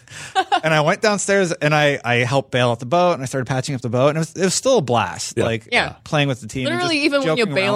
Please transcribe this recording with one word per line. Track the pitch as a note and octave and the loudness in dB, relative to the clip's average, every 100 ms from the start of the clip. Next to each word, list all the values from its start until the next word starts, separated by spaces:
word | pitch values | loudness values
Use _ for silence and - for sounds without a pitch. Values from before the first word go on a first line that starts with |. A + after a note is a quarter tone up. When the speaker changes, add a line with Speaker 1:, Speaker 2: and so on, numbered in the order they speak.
| - - - | -18 -18 -6
Speaker 1:
<laughs> | - F#4 F#4+ | -2 0 0
Speaker 2:
And | D#3+ | 2
I | D#3 | 2
went | D3 G3+ | 2 2
downstairs | A3 G3+ - G3 F3+ | 0 0 0 2 0
and | E3 D3 | 0 0
I, | D3+ D3 C3+ | 2 2 0
I | A#2 A#2+ | 0 0
helped | A#2+ C#3 - | 2 0 0
bail | B2+ B2 | 0 0
out | A#2 | 0
the | B2 | 0
boat | F3 F3+ | 2 2
and | C#3 | 0
I | C3 | -4
started | C3+ A#2 | -6 -4
patching | C3 C#3 | -4 -4
up | C3 | -6
the | A#2+ | -2
boat. | B2 C#3+ | 2 2
And | D#3 | 2
it | |
was, | D#3+ - | -4 -2
it | |
was | F#3 | -2
still | - C4 B3 | 0 2 2
a | |
blast, | B2 A#2 F#2+ A#2 - A2+ | 2 0 0 -4 -8 -2
Speaker 3:
Yeah. | |
Speaker 2:
like, | A2+ A2+ - | -2 -2 -2
Speaker 1:
Yeah. | A#3+ D3 - | -2 -2 -6
Speaker 2:
playing | - D3+ C#3+ | -4 0 0
with | A#2+ | -2
the | A2 | -8
team | C3+ C3 | -6 -4
and | |
Speaker 1:
Literally, | F4 F4 D4+ | -2 -2 0
Speaker 2:
just | C#4+ | 0
Speaker 1:
even | C#4+ | 0
when | G#3 | 0
you're | D#3 G#3+ | 0 0
Speaker 2:
joking | |
around | F#3+ | 0
with | G3 | 0